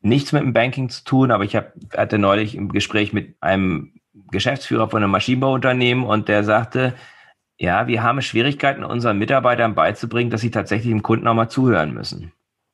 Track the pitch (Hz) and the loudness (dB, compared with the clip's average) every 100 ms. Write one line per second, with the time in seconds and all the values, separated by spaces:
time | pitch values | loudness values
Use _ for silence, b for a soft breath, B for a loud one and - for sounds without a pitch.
0 | 101 131 139 151 131 117 123 131 131 - | 2 2 2 0 2 2 0 0 -6 -8
1 | - 135 131 110 101 110 - - - - | 0 2 4 2 2 -2 -4 -14 -12 -4
2 | 110 107 98 101 107 92 98 101 - 107 | 0 2 4 2 0 -6 -4 -4 -2 -2
3 | 101 104 - - 80 95 95 82 73 _ | -2 -2 -6 -6 0 0 0 -2 -6 _
4 | _ _ - - 127 131 - 120 110 110 | _ _ -8 -4 -2 -4 -2 -2 0 0
5 | 101 98 - 127 135 131 131 127 123 123 | 0 0 0 0 2 0 0 2 2 0
6 | 123 107 101 104 104 107 117 127 127 127 | 0 -2 0 0 2 0 0 -2 -2 -4
7 | B B B B _ _ 90 92 123 113 | B B B B _ _ -2 0 0 0
8 | 113 135 120 113 123 143 139 131 - 120 | 0 0 -2 0 0 0 -2 -2 -6 -2
9 | 120 101 110 139 123 120 117 95 82 107 | 0 0 0 2 2 2 0 2 0 0
10 | 117 117 120 110 117 110 98 101 117 110 | -4 -2 -2 0 -2 -2 -2 -2 0 -2
11 | - 113 117 113 113 - 131 101 76 58 | 0 0 2 2 0 2 2 2 0 -4
12 | - 50 85 _ _ _ _ | -10 -12 -14 _ _ _ _